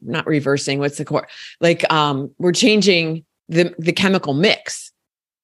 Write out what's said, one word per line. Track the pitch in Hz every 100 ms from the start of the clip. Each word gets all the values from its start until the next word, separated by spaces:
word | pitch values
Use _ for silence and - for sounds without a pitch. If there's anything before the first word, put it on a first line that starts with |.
not | 113 131 -
reversing, | 151 139 139 143 139
what's | 143 143
the | 147
core? | 147 - - - -
Like, | 170 165 -
um, | 160 147 139 139 _
we're | 180
changing | 170 233 214 196 175 160 160 - _ -
the, | 165 175 -
the | 165
chemical | - 202 190 -
mix | 139 202 - - - - _ _ _ _ _